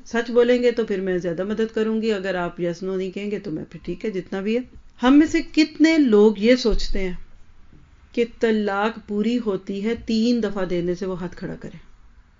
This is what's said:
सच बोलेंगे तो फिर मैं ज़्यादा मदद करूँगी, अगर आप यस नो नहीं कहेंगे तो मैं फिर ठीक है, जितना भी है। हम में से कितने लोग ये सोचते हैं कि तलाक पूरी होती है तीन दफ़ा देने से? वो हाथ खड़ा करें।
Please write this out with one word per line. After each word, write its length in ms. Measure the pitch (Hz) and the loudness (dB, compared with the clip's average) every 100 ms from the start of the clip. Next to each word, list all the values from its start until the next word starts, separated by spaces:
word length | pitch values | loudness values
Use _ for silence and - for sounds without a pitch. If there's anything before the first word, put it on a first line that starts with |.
| - | -6
सच 240 | 226 240 | -6 0
बोलेंगे 400 | 233 240 247 240 | 2 4 4 2
तो 120 | 233 220 | 0 -2
फिर 160 | 196 | -4
मैं 160 | 190 180 | -2 -2
ज़्यादा 260 | 175 165 190 | -4 -4 -4
मदद 260 | 214 220 | -4 -4
करूँगी, 380 | 220 220 220 226 | -2 -2 -2 -2
अगर 240 | 202 190 180 | -2 -4 -4
आप 240 | 175 175 | -6 -4
यस 220 | 175 170 | -6 -4
नो 120 | 185 190 | -6 -6
नहीं 160 | 190 | -6
कहेंगे 280 | 180 208 202 | -8 -8 -8
तो 120 | 202 | -8
मैं 140 | 151 - | -10 -10
फिर 160 | 165 - | -12 -10
ठीक 200 | 220 220 | -8 -6
है, 60 | |
जितना 300 | 190 170 190 | -8 -8 -6
भी 140 | 196 233 | -4 -4
है। 80 | 254 - - - | -4 -14 -20 0
हम 120 | 247 285 | 4 6
में 120 | 320 | 6
से 140 | 285 | 2
कितने 540 | - - 311 - 311 320 | 0 0 0 4 4 6
लोग 420 | 277 208 214 202 | 6 6 6 6
ये 140 | 220 254 | 4 4
सोचते 400 | 233 190 - 202 | 4 0 2 0
हैं 160 | 190 175 - - - - - - _ _ _ - | -2 -6 -12 -20 -20 -20 -20 -20 _ _ _ -2
कि 100 | 233 - | -2 0
तलाक 560 | 226 220 202 196 214 220 - | 0 0 0 -2 -2 -4 -6
पूरी 280 | 208 220 240 | -2 0 -2
होती 420 | 214 190 - 196 | -2 -6 -6 -6
है 140 | 208 233 | -4 -4
तीन 380 | - 220 226 240 | -2 0 2 0
दफ़ा 240 | 208 196 185 | -2 -4 -4
देने 280 | 175 175 180 | -2 -2 -4
से? 100 | 190 | -6
वो 100 | 180 | -6
हाथ 200 | 175 - | -8 -10
खड़ा 200 | 170 160 | -12 -12
करें। 220 | - 165 - - - - _ _ | -16 -18 -20 -20 -20 -20 _ _